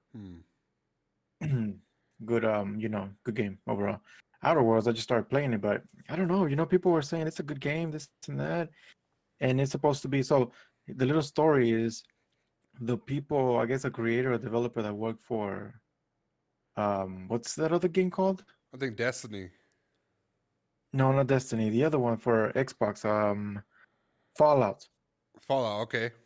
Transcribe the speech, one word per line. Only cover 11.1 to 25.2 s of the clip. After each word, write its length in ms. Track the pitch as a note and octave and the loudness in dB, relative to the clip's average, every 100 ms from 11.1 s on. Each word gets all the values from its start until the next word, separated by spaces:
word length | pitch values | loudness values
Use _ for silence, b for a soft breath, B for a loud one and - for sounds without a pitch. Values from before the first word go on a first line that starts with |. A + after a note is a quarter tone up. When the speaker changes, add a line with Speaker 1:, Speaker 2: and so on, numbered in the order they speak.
| D#3 | 2
Speaker 2:
story 500 | C#3+ - D#3 C#3+ A#2 | 0 2 4 6 4
is 320 | A2+ A2+ - - _ _ _ _ _ _ - | 2 0 -4 -14 _ _ _ _ _ _ -10
the 160 | A#2+ B2 | -4 -4
people, 600 | - C#3+ C#3+ D3 C3 A#2+ | -4 -6 -2 0 2 2
I 80 | A#2 | 0
guess, 180 | C3 | -2
a 60 | C3+ | -4
creator, 420 | B2 A2+ A#2 C3 | -2 0 0 0
a 60 | A#2+ | -2
developer 440 | A2 A#2 A#2+ A#2 | -2 -2 -2 -2
that 120 | G#2+ | -4
worked 300 | G#2 A2 A2 | -4 -6 -6
for, 560 | - A2+ G2+ G2 G#2 - _ _ _ _ _ _ _ _ _ - | -6 -4 -4 -6 -10 -18 _ _ _ _ _ _ _ _ _ -4
um, 500 | G#2 G2 F#2+ F#2 F#2 | -2 -2 -4 -10 -6
what's 300 | A#2 - - | -4 -4 -2
that 160 | D#3 | 0
other 160 | E3+ F3 | 0 0
game 220 | E3 F#3 | 0 0
called? 340 | F3 F#3+ F#3+ - b _ | 0 0 0 -8 b _
Speaker 1:
I 40 | C3 | -8
think 200 | C3+ A2 | -6 -2
Destiny. 540 | A#2+ B2+ A#2+ G#2 F2+ - _ _ _ _ _ _ _ _ _ _ _ _ _ | -2 -2 -8 -10 -12 -16 _ _ _ _ _ _ _ _ _ _ _ _ _
Speaker 2:
No, 180 | C3+ C3+ | 2 4
not 160 | C3+ C3 | 4 4
Destiny. 440 | C3+ C3 A2+ A2 | 2 2 -2 2
The 120 | A2+ | 2
other 140 | D3+ D3+ | 2 2
one 200 | A#2+ A2 | 0 0
for 340 | B2 A2+ A2 | 2 2 2
Xbox, 500 | B2+ C3 - G#2+ G2+ | 0 -4 -2 -2 -2
um, 580 | A2 G#2+ G#2 G#2 G#2 G2+ - b b _ _ _ _ - | 0 2 2 0 -6 -10 -14 b b _ _ _ _ 2
Fallout. 500 | D3+ C#3+ A2 - - _ _ _ | 4 6 4 0 -12 _ _ _